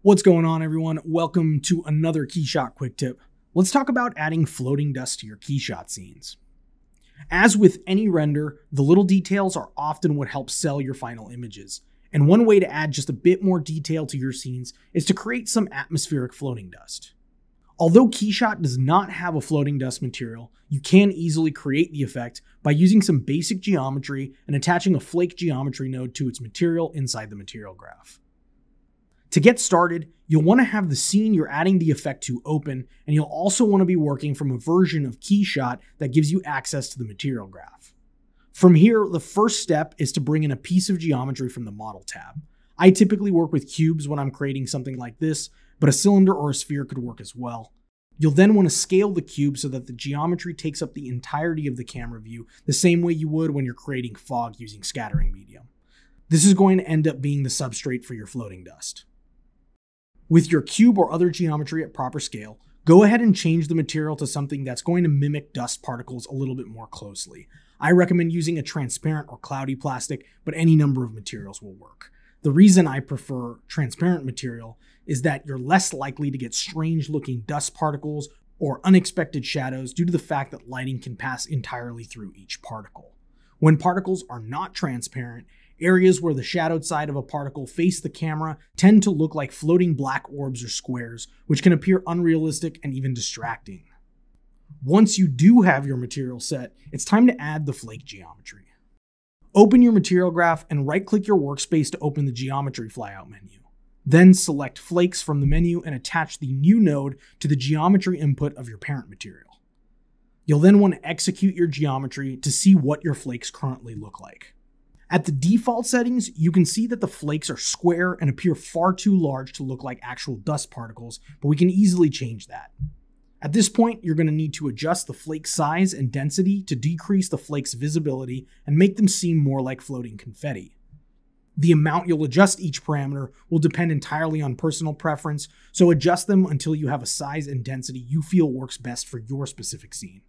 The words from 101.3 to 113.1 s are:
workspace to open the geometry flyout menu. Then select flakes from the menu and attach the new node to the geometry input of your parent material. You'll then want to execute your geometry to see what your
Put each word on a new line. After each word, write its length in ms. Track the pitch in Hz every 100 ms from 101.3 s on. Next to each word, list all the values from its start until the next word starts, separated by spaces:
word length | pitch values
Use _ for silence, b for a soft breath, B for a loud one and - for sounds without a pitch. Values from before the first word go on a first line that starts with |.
| 196
workspace 540 | 139 139 - 160 147
to 80 | -
open 260 | 151 143 139
the 60 |
geometry 580 | 117 131 135 139 - 110
flyout 380 | 127 104 98 95
menu. 320 | 107 98 _ _ _ _ _ -
Then 280 | 160 185
select 440 | 185 - 143 135 -
flakes 440 | - 175 180 180
from 200 | - 143
the 60 | 139
menu 340 | 156 170 170
and 120 | 160 135
attach 440 | - 165 151 -
the 140 | 135
new 260 | 135 156 226
node 380 | 190 143 139 - b b
to 80 | 147
the 80 | 143
geometry 640 | 131 156 170 196 190 175
input 360 | 147 131 147 143
of 140 | 123
your 80 | 107
parent 320 | - 139 95
material. 360 | 101 101 85 _ _ _ _ _ _ _ _ _ _ -
You'll 140 | 147
then 200 | 175 202
want 160 | 202 160
to 120 | 151
execute 480 | 160 - 185 196 175
your 120 | 170
geometry 680 | 135 147 131 135 139 135 131
to 140 | 151
see 220 | 135 196
what 300 | 190 135 147
your 100 | 170